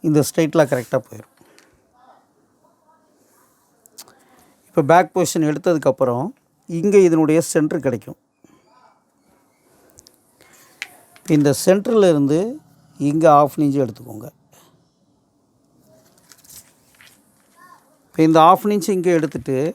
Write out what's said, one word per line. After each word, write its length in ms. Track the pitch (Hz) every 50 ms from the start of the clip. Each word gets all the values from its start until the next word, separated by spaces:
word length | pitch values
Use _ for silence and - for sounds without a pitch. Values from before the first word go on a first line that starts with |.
| - 170
இந்த 120 | 151 151 135 -
ஸ்ட்ரெயிட்டில் 420 | - - 165 151 - 165 151 127
கரெக்டாக 300 | 139 127 120 - - 131 131
போயிடும். 280 | _ - 107 110 _ _ _ _ _ _ _ _ _ _ _ _ _ _ _ _ - - _ _ _ _ _ _ _ _ _ _ _ _ _ _ _ _ _ _ _ _ _ _ _ _ _ _ _ _ _ _ _ _ _ _ _ _ - - - _ _ _ _ _ _ _ _ _ _ _ _
இப்போ 140 | _ - 156 135
பேக் 240 | 165 175 185 - _
பொசிஷன் 300 | 185 180 - - 175 160 151
எடுத்ததுக்கப்புறம் 760 | 151 135 - - 170 156 - 143 127 - 139 123 120 120 135 202 269 _ _ _ _ _ _ - 175 165
இங்கே 200 | 165 208 196 202 190 175
இதனுடைய 320 | 165 160 160 147 151 165 165 -
சென்டர் 320 | - 170 151 156 - 170 135
கிடைக்கும். 320 | 139 120 107 - - - _ _ _ _ _ _ _ _ _ _ _ _ _ _ _ _ _ _ _ _ _ _ _ _ _ _ _ _ _ _ _ _ _ _ _ _ - _ - _ _ _ _ _ _ _ _ _ _ _ _ _ _ - - - - _ _ _ _ _ - 170
இந்த 140 | 147 147 147 139 - -
சென்டரில் 420 | - 185 202 196 247 233 220 202 180 165
இருந்து 260 | 147 143 135 147 165 190 226 262 311 _ _ _ _ _ _ _ _ 139 143
இங்கே 200 | 147 160 160 165 147
ஹாஃப் 200 | 147 147 139 - - 151
இன்ச்சு 160 | 143 135 143 135
எடுத்துக்கோங்க. 420 | 113 110 - 123 120 110 107 117 - _ _ _ _ _ _ _ _ _ _ _ _ _ _ _ _ _ _ _ _ _ _ _ _ _ _ _ _ _ _ _ _ _ _ _ _ _ _ _ _ - _ _ _ - - _ _ _ _ _ _ _ _ - - _ _ _ _ _ _ _ _ _ _ - - - _ _ _ _ _ _ _
இப்போ 140 | _ - 160 160
இந்த 120 | 160 160 156 165
ஹாஃப் 180 | 185 185 196 208 208
இன்ச்சு 180 | 208 - - 202 185
இங்கே 160 | 170 180 175 165
எடுத்துட்டு 380 | 151 147 - 135 117 - 135 131 139 160